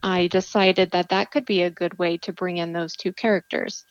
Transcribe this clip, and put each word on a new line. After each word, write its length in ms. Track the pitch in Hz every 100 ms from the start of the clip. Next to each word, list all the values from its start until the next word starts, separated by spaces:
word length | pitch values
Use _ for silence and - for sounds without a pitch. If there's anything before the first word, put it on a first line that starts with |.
I 240 | 190 185 175
decided 640 | 185 - 214 190 185 175
that 180 | 180 175
that 220 | 190 202
could 140 | 294 247
be 180 | 190
a 80 | 175
good 260 | 170 175 175
way 200 | 175 170
to 140 | -
bring 240 | 170 180 175
in 140 | 170
those 220 | 170 160 -
two 180 | 185
characters 720 | - 226 190 - - - - -